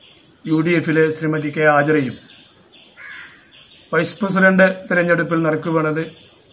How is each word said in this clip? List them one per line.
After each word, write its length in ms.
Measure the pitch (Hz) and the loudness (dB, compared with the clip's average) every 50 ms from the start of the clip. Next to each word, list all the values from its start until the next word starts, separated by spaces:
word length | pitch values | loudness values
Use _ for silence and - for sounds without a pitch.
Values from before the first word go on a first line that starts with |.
| - - - _ _ _ _ _ - 156 | -20 -20 -20 _ _ _ _ _ -6 -2
യു 60 | 156 160 160 | -2 0 0
ഡി 60 | 175 175 160 | 0 0 0
എഫിലെ 240 | - 165 156 160 160 156 156 | 0 0 2 2 2 0 -2
ശ്രീമതി 340 | - 160 156 156 151 147 147 143 | -4 -4 -4 -4 -4 -6 -6 -4
കെ 80 | 160 156 151 147 | 0 2 4 4
ആജറയും 380 | 143 147 156 151 151 131 120 104 - - - - - - _ _ _ _ _ - - - - _ - - - - - - - - - - _ - - - - - - - _ | 4 2 2 2 0 0 -2 -6 -10 -16 -20 -20 -20 -20 _ _ _ _ _ -20 -20 -20 -20 _ -20 -20 -20 -20 -20 -20 -20 -20 -20 -20 _ -20 -20 -20 -20 -20 -20 -10 _
വൈസ് 240 | 160 165 165 - - - | -2 -2 -2 -2 -4 -4
പ്രസിഡന്റ് 460 | 208 190 170 190 190 190 190 185 190 180 185 - - - | -4 -2 2 4 4 4 6 6 4 4 2 -2 -6 -4
തിരഞ്ഞെടുപ്പിൽ 500 | 185 175 175 175 170 165 165 156 170 165 160 | -2 0 2 2 0 0 0 0 -2 0 0
നറുക്ക് 240 | 151 156 147 147 170 160 | 0 -2 -2 -4 -2 -2
വീണത് 260 | 160 156 156 151 160 160 - - - - - _ _ _ _ | 0 0 -2 -2 -4 -6 -8 -12 -18 -20 -20 _ _ _ _